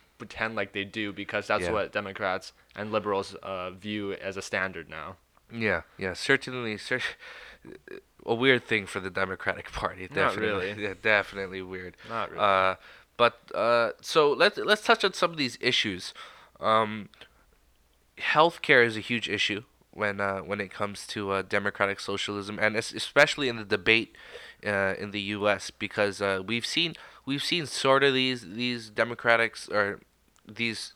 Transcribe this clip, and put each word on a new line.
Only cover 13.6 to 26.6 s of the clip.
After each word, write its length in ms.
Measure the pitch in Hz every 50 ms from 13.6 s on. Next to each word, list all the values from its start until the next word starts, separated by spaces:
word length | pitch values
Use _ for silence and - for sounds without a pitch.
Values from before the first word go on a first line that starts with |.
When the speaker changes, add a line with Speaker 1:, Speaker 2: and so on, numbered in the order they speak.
| 104 117 120 117 117 110 - -
Speaker 2:
so 300 | - - - 165 151 147
let's, 260 | 139 120 165 208 208 -
let's 260 | 214 - 208 208 -
touch 200 | - 233 214 -
on 100 | 196 -
some 180 | - - 170
of 60 | 170 160
these 200 | 139 123 - -
issues. 540 | - 123 123 - - 110 95 90 - - - - - - - - - - _ -
Um, 500 | - 107 110 110 113 107 107 107 98 - - - - - _ _ _ _ _ _ _ _ _ _ _ _ _ _ _ _ _ -
healthcare 680 | - - - 151 160 170 165 - - - 147 127 120
is 100 | 117 110
a 60 | 110
huge 260 | 101 - 120 117 101 -
issue 360 | 98 104 - - 107 101 123 _ _ _ _ _
when, 300 | - - 107 104 101 98
uh, 180 | 101 98 98 98
when 220 | 82 80 101 104
it 100 | 101 92
comes 340 | - - 107 101 101 - - -
to, 240 | - 110 104 98
uh, 100 | 98 95
democratic 580 | 95 - - 101 98 101 - - 104 98 101 -
socialism, 580 | - - 101 101 - - 104 101 98 98 104 -
and 180 | 107 107 107 113
es-, 160 | 113 - -
especially 560 | 107 - - - 143 147 147 - - 143 127
in 80 | 117 113
the 80 | 107
debate, 500 | 98 107 101 92 117 110 113 110 - - - - - - - - - - _ -
uh, 280 | 104 104 98 98 95 95 -
in 140 | 101 104
the 100 | 98 104 98 98 104 104
U 120 | 101 104
S, 220 | 101 95 - -
because, 500 | - - 107 101 - - 104 101 95 92
uh, 200 | 101 98 95 95 95
we've 200 | 95 113 117